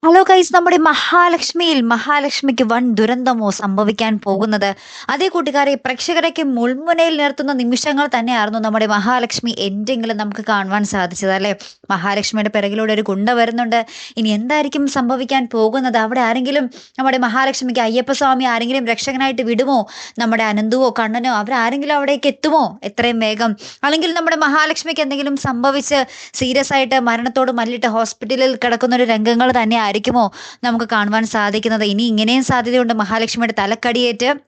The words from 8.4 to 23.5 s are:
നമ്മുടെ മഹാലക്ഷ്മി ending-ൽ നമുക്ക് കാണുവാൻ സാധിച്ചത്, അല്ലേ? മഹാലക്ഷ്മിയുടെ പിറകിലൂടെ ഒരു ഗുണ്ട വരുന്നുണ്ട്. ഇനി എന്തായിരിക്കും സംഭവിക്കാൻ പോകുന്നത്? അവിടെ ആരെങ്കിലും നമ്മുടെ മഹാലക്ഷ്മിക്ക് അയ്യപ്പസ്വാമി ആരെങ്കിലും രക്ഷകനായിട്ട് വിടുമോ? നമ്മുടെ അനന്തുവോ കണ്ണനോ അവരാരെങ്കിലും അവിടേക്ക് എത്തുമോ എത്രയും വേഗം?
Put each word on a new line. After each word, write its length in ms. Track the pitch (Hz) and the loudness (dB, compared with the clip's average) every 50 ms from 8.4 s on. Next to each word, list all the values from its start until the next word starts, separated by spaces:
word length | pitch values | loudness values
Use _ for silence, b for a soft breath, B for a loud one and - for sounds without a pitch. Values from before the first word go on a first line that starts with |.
| 208 208 214 226 220 | 0 0 -2 -2 -2
നമ്മുടെ 200 | 220 214 220 220 214 214 | 0 0 0 2 2 2
മഹാലക്ഷ്മി 580 | 208 190 220 254 254 233 233 - - - 233 226 - 196 | 0 2 2 0 0 0 -2 -4 -6 -6 -6 -6 -4 -4
ending-ൽ 460 | 202 196 202 214 214 262 240 226 226 226 208 214 | -4 -4 -4 -4 -2 -2 -2 -2 -4 -4 -4 -4
നമുക്ക് 200 | 208 202 - 214 - | -6 -6 -8 -4 -2
കാണുവാൻ 320 | 220 202 196 190 190 214 208 202 | -2 0 0 0 0 0 0 0
സാധിച്ചത്, 420 | - 202 180 180 180 - 202 190 190 190 | 0 -2 -2 -2 -4 -4 -2 0 0 0
അല്ലേ? 140 | 190 208 196 202 B B B B _ - 196 | 0 -2 -4 -4 B B B B _ -4 -4
മഹാലക്ഷ്മിയുടെ 580 | 185 170 202 202 202 202 - - 214 208 214 208 | -2 0 -2 -2 -2 -2 -2 -2 -2 -2 0 0
പിറകിലൂടെ 360 | 214 202 202 202 220 220 214 214 | 0 -2 0 -2 -2 0 0 0
ഒരു 80 | 208 214 - | 0 0 -2
ഗുണ്ട 200 | 196 190 202 220 247 240 | -2 -2 0 0 2 2
വരുന്നുണ്ട്. 400 | 233 226 233 233 240 226 226 233 220 226 B B B B B - | 2 2 2 -2 -2 0 0 0 0 -2 B B B B B -4
ഇനി 80 | 226 220 208 208 | -2 0 0 0
എന്തായിരിക്കും 460 | 220 247 294 302 294 285 294 311 285 277 262 | 0 0 0 0 0 0 0 0 -2 0 0
സംഭവിക്കാൻ 520 | 277 254 240 254 262 262 240 277 269 254 233 - | 0 0 0 0 -2 -2 -2 -2 -2 -2 -2 0
പോകുന്നത്? 440 | 226 220 220 220 269 262 254 226 226 220 | 2 2 2 2 0 -2 0 2 2 0
അവിടെ 180 | 220 240 254 247 226 | 2 0 0 0 2
ആരെങ്കിലും 380 | 233 254 254 254 277 294 269 247 B B B B B - | 0 0 -2 0 0 0 -2 -2 B B B B B -2
നമ്മുടെ 220 | 262 269 254 262 247 | 0 0 2 2 0
മഹാലക്ഷ്മിക്ക് 560 | 240 208 254 269 269 269 - 262 254 240 247 233 | 0 2 2 0 0 0 -2 -4 -2 -2 0 0
അയ്യപ്പസ്വാമി 600 | 226 220 247 247 247 277 - 294 269 262 254 262 254 233 | 0 0 0 0 0 0 0 2 2 2 2 2 0 0
ആരെങ്കിലും 320 | 233 233 233 254 269 247 226 233 | 0 -2 0 -2 -2 0 0 -2
രക്ഷകനായിട്ട് 540 | 214 - 277 269 262 269 269 262 226 262 220 | -2 -2 -4 -2 -2 -2 -2 0 -2 -2 -2
വിടുമോ? 280 | 233 214 277 262 277 247 208 B B B B B B - 233 | 0 0 2 2 2 0 0 B B B B B B -4 0
നമ്മുടെ 220 | 220 226 226 226 214 | 0 2 2 2 2
അനന്തുവോ 400 | 208 208 214 220 220 254 262 247 - 240 | 2 0 0 2 2 2 2 2 2 0
കണ്ണനോ 320 | 226 220 220 247 233 262 240 208 | -2 0 -2 -2 -2 0 0 0
അവരാരെങ്കിലും 560 | 208 208 262 247 226 233 247 285 277 285 302 294 | -2 0 0 0 0 0 0 -2 -2 0 0 0
അവിടേക്ക് 300 | 277 277 285 269 - 285 254 | 2 0 -2 0 0 -2 -2
എത്തുമോ 300 | - - 311 302 311 277 185 170 214 - 208 | 0 -2 2 2 4 2 2 -2 -6 -10 -10
എത്രയും 280 | 202 - 233 240 240 226 226 | -4 -2 0 0 0 0 0
വേഗം? 300 | 214 214 208 233 226 | 0 0 0 0 -2